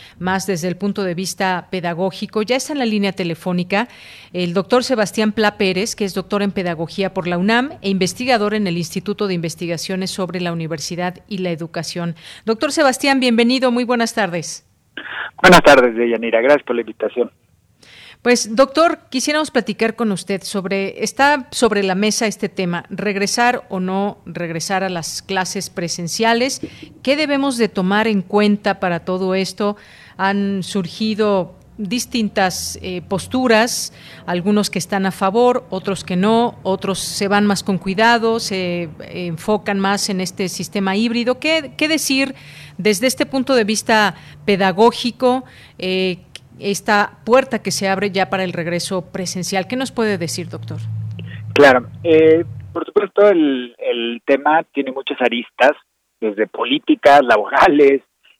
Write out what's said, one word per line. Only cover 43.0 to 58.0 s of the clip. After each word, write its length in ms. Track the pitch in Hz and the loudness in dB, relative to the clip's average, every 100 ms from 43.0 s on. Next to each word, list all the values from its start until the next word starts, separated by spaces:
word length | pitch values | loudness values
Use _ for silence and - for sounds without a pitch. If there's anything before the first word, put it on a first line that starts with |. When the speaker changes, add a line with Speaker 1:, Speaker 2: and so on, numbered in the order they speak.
| 254 | 0
Speaker 1:
este 180 | - 285 | 0 -2
punto 300 | 269 254 254 | -2 2 2
de 80 | |
vista 520 | 208 220 - 220 202 - - - - | 2 0 2 2 2 -2 -14 -6 0
pedagógico, 1000 | 190 190 180 233 233 240 - 254 254 254 - - - | 2 2 4 4 2 -4 0 0 0 -4 -18 -20 -8
eh, 400 | 185 185 185 180 - - - - | -4 0 -2 -4 -12 -20 -20 -8
esta 580 | 202 196 - 208 202 - - | -4 -4 2 2 2 -4 2
puerta 380 | 254 262 214 | 2 4 -2
que 80 | 196 | -4
se 180 | - 196 | -2 -2
abre 220 | 190 208 | 0 0
ya 180 | 185 185 | 0 0
para 140 | 196 | -2
el 100 | 185 | -2
regreso 580 | 175 165 175 170 185 180 | -4 -4 -4 -4 -6 -6
presencial? 560 | 196 175 185 170 190 185 | -8 -8 -6 -4 -4 -4
¿Qué 80 | 254 | -4
nos 160 | 254 | -4
puede 280 | - 220 190 | -2 -2 -2
decir, 300 | 165 - 165 | -4 -8 -10
doctor? 280 | - - 160 - - - - - - - | -12 -10 -10 -8 -8 -8 -10 -12 -12 -2
Speaker 2:
Claro, 340 | 135 143 127 123 - | 6 8 6 2 -4
eh, 420 | 170 160 160 160 170 - - | 4 6 8 6 2 -10 -12
por 140 | 170 - | -10 -2
supuesto 420 | 208 202 - 208 | 0 2 4 6
el, 480 | 175 151 131 123 - | 6 4 0 -6 -8
el 420 | 135 123 117 117 - | -4 -2 -4 -4 0
tema 360 | 139 143 160 156 | 2 4 2 2
tiene 200 | 143 135 | -4 -4
muchas 280 | 135 - 135 | -6 -8 -2
aristas, 500 | 120 117 - - 127 151 _ _ _ _ | 0 0 -6 2 2 2 _ _ _ _
desde 240 | 110 104 107 | -4 -2 -4
políticas, 760 | - - 143 - 311 143 143 | -2 -2 0 0 4 8 8
laborales, 800 | 123 107 104 139 180 147 139 139 | 8 4 2 4 4 8 6 6